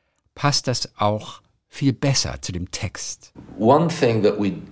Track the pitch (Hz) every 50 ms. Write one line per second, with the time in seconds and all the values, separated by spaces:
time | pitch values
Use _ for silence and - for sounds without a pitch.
0 | _ _ _ _ _ _ - - - 143 143 - - - 123 - - - _ -
1 | 104 104 104 107 - - - - _ _ _ _ _ _ - - - 135 131 131
2 | - 139 135 - - - 64 67 - - 92 90 87 - - - - - - -
3 | - - - - - - _ - - - - - 104 117 139 151 165 165 - -
4 | - 120 113 110 98 104 - - 101 98 87 80 - -